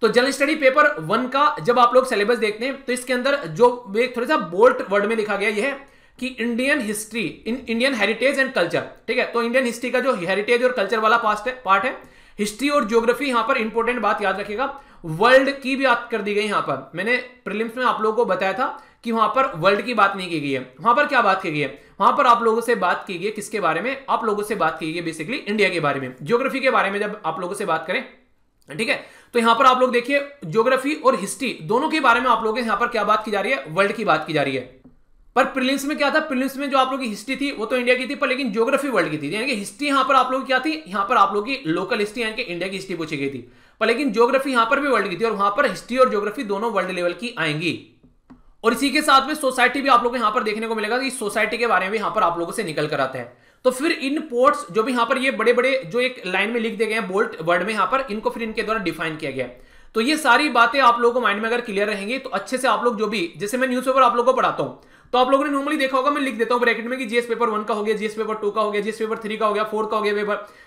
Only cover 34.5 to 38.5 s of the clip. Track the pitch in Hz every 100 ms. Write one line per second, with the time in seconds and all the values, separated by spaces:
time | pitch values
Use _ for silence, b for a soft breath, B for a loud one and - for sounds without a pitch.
34.5 | 131 123 - - - _ _ _ 233 262
35.5 | 269 254 277 277 302 277 302 302 254 269
36.5 | 262 285 269 262 269 247 202 - 262 277
37.5 | 202 214 254 240 254 262 277 269 254 262